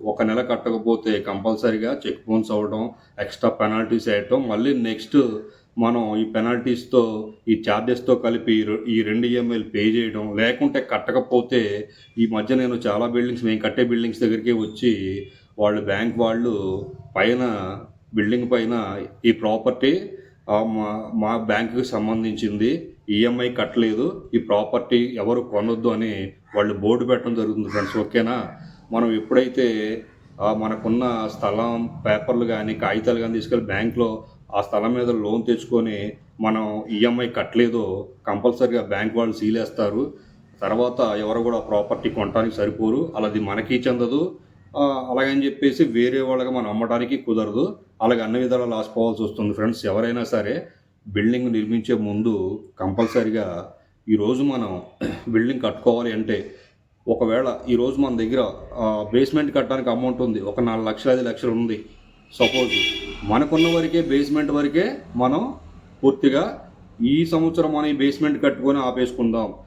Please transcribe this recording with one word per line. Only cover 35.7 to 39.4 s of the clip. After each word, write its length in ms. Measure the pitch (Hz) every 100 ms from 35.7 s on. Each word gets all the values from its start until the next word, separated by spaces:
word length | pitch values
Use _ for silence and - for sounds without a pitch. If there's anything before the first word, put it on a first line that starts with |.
| 120 110 104 101 - - -
మనం 220 | 110 110 107 107 107
ఈఎంఐ 380 | 107 117 120 117
కట్టలేదో, 560 | 110 98 117 120 113 101 95 - - -
కంపల్సరీగా 560 | 101 120 120 123 117
బ్యాంక్ 360 | 101 101 110 113
వాళ్ళు 160 | 113
సీలేస్తారు. 680 | 107